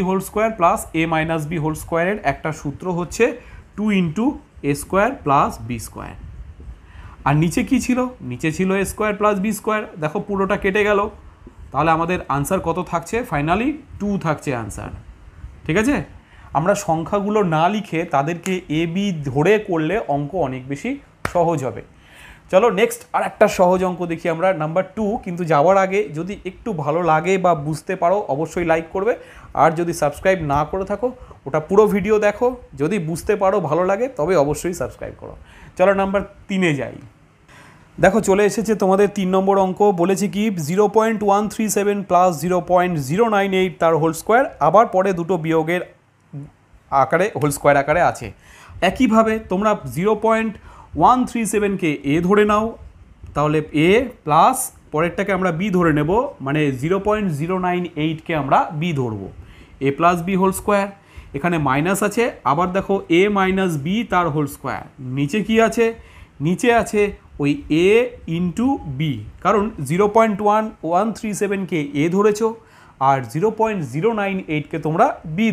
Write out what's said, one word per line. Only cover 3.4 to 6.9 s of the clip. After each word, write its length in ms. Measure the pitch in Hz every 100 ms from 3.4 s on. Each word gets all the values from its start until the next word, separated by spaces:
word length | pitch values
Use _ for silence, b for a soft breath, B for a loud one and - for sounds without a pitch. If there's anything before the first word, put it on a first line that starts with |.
| B B B -
two 140 | 214
into 360 | 190 170 175 254 - - -
a 80 | 143
square 380 | 143 - 185 226 -
plus 280 | 147 139 220 - 113
b 20 | 117
square। 380 | - - 95 90 - - - - - - B